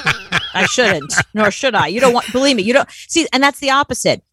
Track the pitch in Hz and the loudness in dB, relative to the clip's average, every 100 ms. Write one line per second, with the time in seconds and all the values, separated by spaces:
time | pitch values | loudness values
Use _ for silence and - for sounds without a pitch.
0 | - - 185 175 - 180 190 - 233 170 | -4 -4 -4 -6 -4 -2 -2 0 0 0
1 | 135 - - 208 208 - 269 208 151 208 | -2 -4 -2 0 0 0 -2 0 0 2
2 | 262 240 - 240 277 254 190 254 - - | 2 2 0 0 2 2 2 0 0 -6
3 | - 339 285 262 277 277 269 269 285 254 | -4 -2 0 2 0 0 0 0 0 -2
4 | 185 123 - | -2 -2 -4